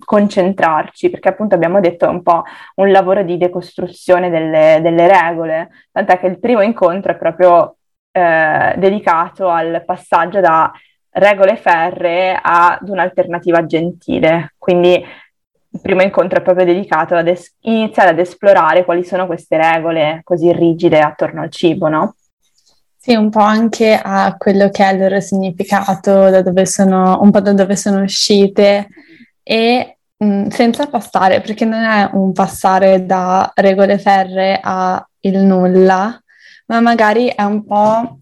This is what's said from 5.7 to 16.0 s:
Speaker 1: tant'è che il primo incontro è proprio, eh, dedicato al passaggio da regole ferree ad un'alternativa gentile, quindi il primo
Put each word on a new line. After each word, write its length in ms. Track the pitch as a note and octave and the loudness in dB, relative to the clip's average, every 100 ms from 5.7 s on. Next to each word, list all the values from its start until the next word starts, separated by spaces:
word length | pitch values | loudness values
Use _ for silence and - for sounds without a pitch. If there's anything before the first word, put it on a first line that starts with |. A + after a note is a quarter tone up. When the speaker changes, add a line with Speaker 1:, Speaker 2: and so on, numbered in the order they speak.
| _ _ | _ _
Speaker 1:
tant'è 280 | - G3+ F#3 | -4 -2 0
che 80 | F#3 | -2
il 120 | F3 | -4
primo 220 | A#3 A#3+ | 0 0
incontro 520 | G3+ A3+ F3 F#3 F#3+ | 0 0 -2 0 -6
è 40 | E3+ | -4
proprio, 600 | E3 E3 F#3 F3 D3+ - _ _ _ | -6 0 4 4 2 -6 _ _ _
eh, 640 | F#3+ F3 D#3+ D#3 D3+ - - | -2 0 2 0 0 -2 0
dedicato 720 | F#3+ G#3 F3+ E3 E3+ - F#3+ | 0 0 -2 -2 -2 -4 -2
al 340 | E3+ E3 E3 E3 | -2 -2 -6 -8
passaggio 540 | F3+ - F3 E3+ G3+ | -10 -4 -2 -2 0
da 300 | F3 D#3+ D#3 - _ _ _ | 2 2 0 -4 _ _ _
regole 440 | - G3 G3+ F#3+ A3 | 0 2 4 2 2
ferree 840 | - E3 E3+ F3+ F3 F3 F#3 F#3 | 0 0 -2 -4 -4 -2 -2 -2
ad 460 | - E3+ F3 - F3+ | 0 2 2 0 -6
un'alternativa 720 | F#3+ F3+ F#3 F3 E3+ F3+ E3+ | -4 -4 -2 -4 -4 -2 0
gentile, 880 | D#3+ D#3+ E3+ F3 - - D#3+ E3 D3 _ | 0 -4 -4 -8 -8 -2 0 0 -4 _
quindi 440 | - F3 F3 F3 - - _ _ _ _ _ | -2 2 2 2 -2 -20 _ _ _ _ _
il 60 | - | -12
primo 220 | - F#3 | -2 0